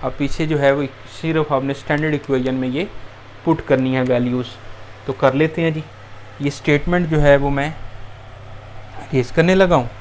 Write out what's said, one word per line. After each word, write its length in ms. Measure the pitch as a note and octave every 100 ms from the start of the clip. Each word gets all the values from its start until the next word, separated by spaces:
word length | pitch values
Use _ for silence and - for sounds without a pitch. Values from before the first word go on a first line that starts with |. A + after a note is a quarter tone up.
अब 120 | C3 -
पीछे 260 | C#3+ - D#3
जो 100 | D3+
है 160 | C#3
वो 120 | C#3 C#3 - -
सिर्फ 400 | - D#3+ D#3+ D3+
आपने 200 | C#3 C3+
स्टैंडर्ड 400 | C#3 - D3 D#3
इक्वेशन 420 | D3 - C3+ B2+ C3
में 120 | B2+
ये 200 | C3 F#3+ - - - - - -
पुट 160 | D#3 -
करनी 260 | C3+ C3 C3
है 80 |
वैल्यूज़। 440 | B2+ B2 B2 B2+ B2 - - - - - -
तो 60 |
कर 200 | C3 C#3
लेते 280 | C3+ D#3 D#3
हैं 120 | E3
जी, 100 | D#3 D3+ - - - - -
ये 100 | C#3+
स्टेटमेंट 560 | - - D3 D#3 F3 E3+
जो 100 | D#3
है 160 | D3+ C#3+
वो 120 | C#3+
मैं 240 | C#3 C#3+ D#3+ - - - - - - - - - - - - -
रेज 180 | C3 A#2+
करने 240 | - E3 F#3+
लगा 200 | F#3 E3
हूँ। 140 | A#2+ -